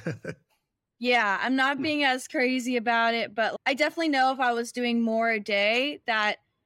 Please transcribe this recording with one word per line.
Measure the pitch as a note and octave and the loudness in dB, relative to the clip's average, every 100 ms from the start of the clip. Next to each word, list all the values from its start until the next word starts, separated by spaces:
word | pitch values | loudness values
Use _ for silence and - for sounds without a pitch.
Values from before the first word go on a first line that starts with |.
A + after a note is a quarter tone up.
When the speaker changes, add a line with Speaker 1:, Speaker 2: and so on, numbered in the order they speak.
Speaker 1:
<laughs> | - A2+ - - _ _ _ _ _ - | -8 -8 -10 -14 _ _ _ _ _ -6
Speaker 2:
Yeah, | A#3+ A#3+ G#3 F#3+ | 0 2 2 0
I'm | A#3+ C4 | 0 0
not | C4+ C#4+ | 0 -2
Speaker 1:
Hmm. | |
Speaker 2:
being | D#4 D4 | -2 0
as | C#4 C4 - | 0 0 -4
crazy | D4+ B3+ B3+ A#3+ B3 | -2 0 0 -2 -2
about | A3 A#3 A#3 A#3 | 0 2 2 0
it, | - | -2
but | G#3 G#3+ - B3+ | -2 -2 -2 -2
I | |
definitely | C4+ D4+ E4 D#4+ | 0 0 0 0
know | C#4 C4 | 2 2
if | C4 | 2
I | B3 | 0
was | A#3 A#3+ | 0 -4
doing | B3 A#3+ A#3 | -2 0 0
more | A3+ A3+ A3+ | 0 0 0
a | A3 | 0
day | G3+ G3+ G#3 A#3 C#4+ - - | 0 2 2 2 -2 -4 -2
that | A3 G#3 - _ _ | 0 0 -2 _ _